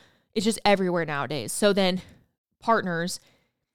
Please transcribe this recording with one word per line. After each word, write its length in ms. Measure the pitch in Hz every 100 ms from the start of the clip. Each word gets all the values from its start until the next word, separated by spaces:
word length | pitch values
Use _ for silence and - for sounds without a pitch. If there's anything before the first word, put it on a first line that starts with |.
| _ _ _
it's 100 | -
just 140 | 208 -
everywhere 400 | 208 196 185 175
nowadays. 480 | 156 143 127 151 104
So 220 | - 208
then 260 | 196 185 185 - - _ _ _ _
partners 600 | - 220 190 165 180 - _ _ _ _ _